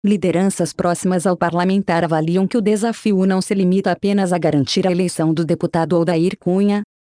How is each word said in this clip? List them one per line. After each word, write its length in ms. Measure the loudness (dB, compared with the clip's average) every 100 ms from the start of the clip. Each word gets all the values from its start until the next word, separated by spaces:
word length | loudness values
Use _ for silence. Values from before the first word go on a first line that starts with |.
Lideranças 680 | 0 0 0 0 0 0 -4
próximas 540 | -2 -2 -2 -2 0 0
ao 100 | 0
parlamentar 680 | -2 0 0 0 0 0
avaliam 420 | 0 0 0 0 0
que 120 | 0
o 20 |
desafio 640 | 0 0 -2 -2 -2 2
não 160 | 2 0
se 140 | -2
limita 360 | 0 2 2 0
apenas 420 | -2 0 0 0
a 40 | 2
garantir 480 | 2 2 0 0 0
a 60 |
eleição 400 | 0 -2 0 0
do 120 | 0
deputado 540 | 0 -2 0 -2 0 2
Odair 380 | 2 2 0 -2
Cunha, 440 | -2 0 2 0 -6 _